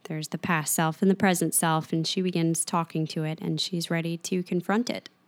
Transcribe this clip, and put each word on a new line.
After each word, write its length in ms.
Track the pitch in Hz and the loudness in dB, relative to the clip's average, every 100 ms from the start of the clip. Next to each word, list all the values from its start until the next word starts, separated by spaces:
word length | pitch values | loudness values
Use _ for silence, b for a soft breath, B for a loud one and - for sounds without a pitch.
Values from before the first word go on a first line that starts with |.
There's 240 | - 156 156 | -8 -8 -6
the 100 | 175 | -4
past 360 | - 165 147 | 0 0 0
self 260 | - 160 160 | 0 0 2
and 100 | 190 | 2
the 40 | |
present 400 | 190 196 175 160 | 4 4 4 2
self, 380 | - 165 160 156 | 2 2 2 0
and 140 | 165 160 | -2 0
she 140 | - | 0
begins 440 | 185 175 165 160 | 0 2 2 2
talking 420 | - 180 165 160 156 | 0 -2 0 -2 -2
to 160 | 170 | -2
it, 160 | 156 156 | -4 -4
and 180 | 165 156 | -4 -2
she's 280 | - 175 - | -2 -2 -2
ready 260 | 170 160 170 | -2 -2 -4
to 240 | - 185 | -4 -4
confront 480 | 180 180 170 208 240 | 0 -2 2 0 0
it. 180 | 95 - - | -4 -10 -20